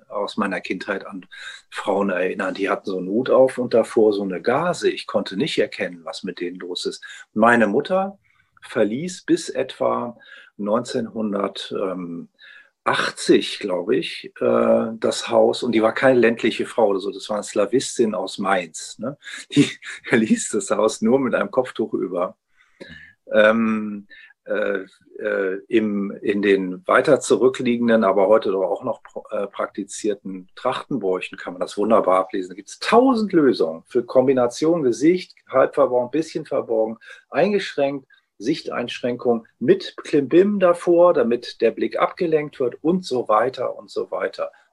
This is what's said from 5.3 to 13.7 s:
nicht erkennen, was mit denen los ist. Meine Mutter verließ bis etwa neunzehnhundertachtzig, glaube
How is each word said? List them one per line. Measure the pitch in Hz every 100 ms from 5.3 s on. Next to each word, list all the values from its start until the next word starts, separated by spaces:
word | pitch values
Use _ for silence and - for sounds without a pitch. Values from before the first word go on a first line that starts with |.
| 98
nicht | 101 -
erkennen, | 104 - 92 87
was | 78 -
mit | 95 87
denen | 87 90
los | 90 87
ist. | - - - - -
Meine | 107 113 117 104
Mutter | 117 - 190 101 - _ _ _ _
verließ | - 120 101 120 180 -
bis | - 170 -
etwa | - 131 - 123 120 120 113 - - - -
neunzehnhundertachtzig, | 101 113 127 131 113 113 107 101 98 - - - 98 90 87 85 78 _ - - _ _ - 131 - - - 123 - -
glaube | 101